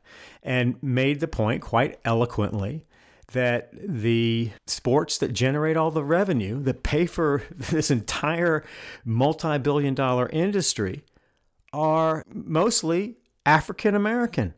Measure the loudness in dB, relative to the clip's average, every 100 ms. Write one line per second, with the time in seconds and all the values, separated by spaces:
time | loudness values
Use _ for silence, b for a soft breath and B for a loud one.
0 | B B B B -4 0 0 -2 -2 2
1 | 2 0 -2 0 0 0 0 0 0 -2
2 | 0 0 0 0 -2 -2 -4 -6 -12 b
3 | b b -8 -2 0 0 -4 -12 -8 -2
4 | 2 2 2 0 -2 -6 -10 -4 2 2
5 | 2 -2 -2 0 0 2 0 0 0 0
6 | 0 2 2 0 0 -2 -2 -4 0 0
7 | 0 0 0 0 -4 -10 -2 0 2 0
8 | 0 -4 -2 0 2 0 B B B B
9 | -2 2 2 2 0 0 2 2 2 0
10 | 0 2 0 0 0 2 0 0 -2 -4
11 | -12 _ _ _ _ _ _ -2 0 2
12 | 2 0 -4 -10 -2 2 2 2 0 0
13 | -2 -8 _ _ 2 2 2 -2 0 2
14 | 2 0 -2 -2 -4